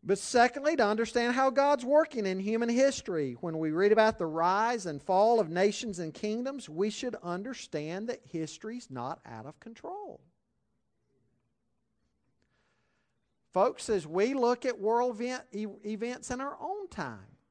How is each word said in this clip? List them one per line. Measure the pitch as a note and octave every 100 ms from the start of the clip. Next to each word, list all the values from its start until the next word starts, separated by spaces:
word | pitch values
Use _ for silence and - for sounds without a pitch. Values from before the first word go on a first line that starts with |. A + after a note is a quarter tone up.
But | - G3
secondly, | - B3 A#3+ C4 C#4+ D#4+
to | G#3
understand | G#3+ A3+ A#3+ A#3+ B3
how | C4+
God's | B3+ C#4+ C#4+
working | B3 D4 D#4 B3+ G3
in | F#3
human | G3 A3+ A#3
history. | A#3 C#4 C4 - E3+ C#3 A#2+
When | F3 D#3+
we | D#3+
read | D#3 G3+
about | G#3+ A3 A3
the | E3
rise | D#3+ E3+ G3 A3+ A#3+ F3+
and | C#3+
fall | - F#3 A3 A#3
of | E3+
nations | E3+ G3+ G3+ B3 F3+
and | E3
kingdoms, | D3+ G#3 G#3+ B3+ C#4 F#3
we | D#3 G#3
should | G#3 B3+ A3+
understand | F3 F3 G#3 C4 - D#3 D3+ F3+ A3+
that | -
history's | - E3+ D#3 - - A#3+ -
not | B2+ B2 D#3+ -
out | A2+ A#2+
of | D#3
control. | - A3+ - G4 G4 - D#3+ _ _ _ _ _ _ _ _ _ _ _ _ _ _ _ _ _ _ _ _ _ _ _ _ _ _ _ _ _ _ _ _
Folks, | F#3 A3 - -
as | G#3 D#3
we | E3+ A3
look | C4+ A#3+ A#3+ B3+
at | A3
world | G3+ A#3 B3 G#3+
event, | A#3+ B3+ -
e-, | G3+ G#3+ G3+ G#3
events | G#3+ A#3 B3 -
in | B3
our | C#4 -
own | D#4+ G4+ F#4+
time | - C#3+ G#2+ F#2+ _ _